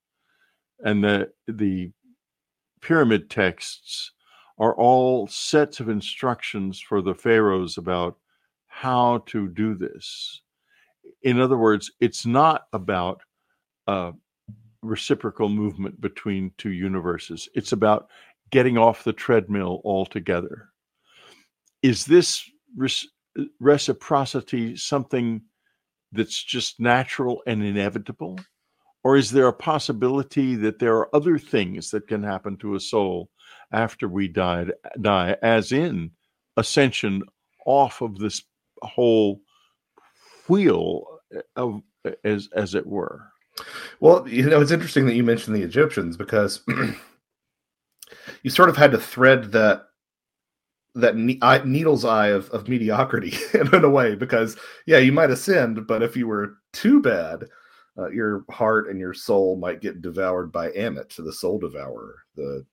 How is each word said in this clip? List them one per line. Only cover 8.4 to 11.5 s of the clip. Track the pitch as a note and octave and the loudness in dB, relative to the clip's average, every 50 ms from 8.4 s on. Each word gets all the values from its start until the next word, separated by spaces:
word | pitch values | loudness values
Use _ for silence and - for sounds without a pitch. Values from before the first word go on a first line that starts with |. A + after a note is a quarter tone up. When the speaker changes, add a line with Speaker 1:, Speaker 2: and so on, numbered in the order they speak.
| _ _ _ _ _ | _ _ _ _ _
Speaker 1:
how | _ - - - C3 B2+ B2 B2 A#2+ A#2+ A2+ - - | _ -18 -8 -6 -2 0 2 2 2 0 -2 -6 -8
to | - A2 G2+ F#2 | -8 -6 -6 -6
do | E2+ G#2 G#2+ A2 G#2+ | -6 -4 -4 -4 -4
this. | F2+ F2 - - - - - - - - - - - _ _ _ _ _ _ _ _ _ _ _ _ _ - - _ | -6 -8 -10 -10 -14 -16 -16 -16 -14 -14 -16 -16 -20 _ _ _ _ _ _ _ _ _ _ _ _ _ -20 -20 _
In | - C3 B2 A#2+ | -2 0 2 2
other | C3 B2+ | 4 2